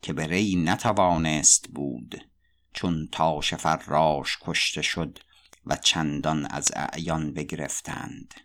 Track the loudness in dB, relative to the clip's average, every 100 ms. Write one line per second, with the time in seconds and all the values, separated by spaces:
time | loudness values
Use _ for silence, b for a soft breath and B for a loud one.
0 | -6 -4 0 2 2 2 2 2 2 4
1 | 4 4 2 4 4 4 2 -6 -6 -6
2 | -10 -14 -16 _ _ _ _ -4 0 0
3 | -2 0 2 2 -2 0 0 0 2 4
4 | 4 4 -2 -6 -2 0 0 0 -2 -2
5 | -4 -6 b b b b -4 0 2 2
6 | 0 0 0 0 -2 -2 -2 -2 -6 -4
7 | -2 -2 -2 -4 -6 -6 -6 -8 -8 -10
8 | -10 -12 -16 -20